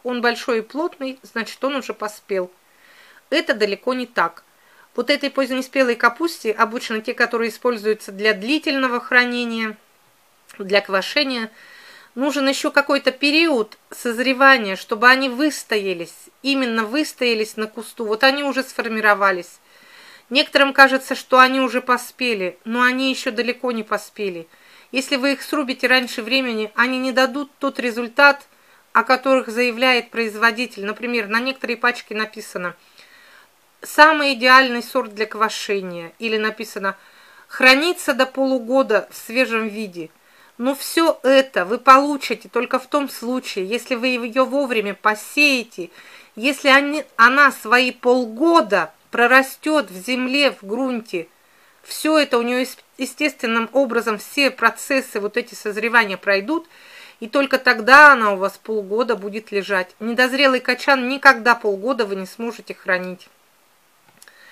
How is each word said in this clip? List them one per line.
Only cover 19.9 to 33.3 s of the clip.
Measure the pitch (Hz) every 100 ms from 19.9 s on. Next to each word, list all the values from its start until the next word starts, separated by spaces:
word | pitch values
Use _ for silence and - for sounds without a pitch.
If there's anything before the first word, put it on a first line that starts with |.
| - - - _
Некоторым | 262 302 285 277
кажется, | 277 269 262 - 254
что | - 254
они | 254 262
уже | 254 240
поспели, | 247 240 - - 247 208 180 -
но | 226 240
они | 247 254 269
еще | 240 262
далеко | 226 233 240 254
не | 226
поспели. | 214 208 - - 196 170 165 _ _ - _
Если | 254 262 277
вы | 277
их | 269
срубите | - 302 262 269 247
раньше | 254 240 -
времени, | 220 269 254 220 214
они | - 254 254
не | 262
дадут | 240 262 277 277 _
тот | 277 269
результат, | 240 226 233 277 285 277 - _ _ _ _
о | 226
которых | 226 - 269 262 226
заявляет | 220 247 226 262 240 233
производитель. | 226 220 208 226 226 240 196 202
Например, | 214 240 240 202
на | 226
некоторой | 262 269 233 233
пачке | 240 240 - 214
написано: | 214 220 - 190 180 - _ - - - -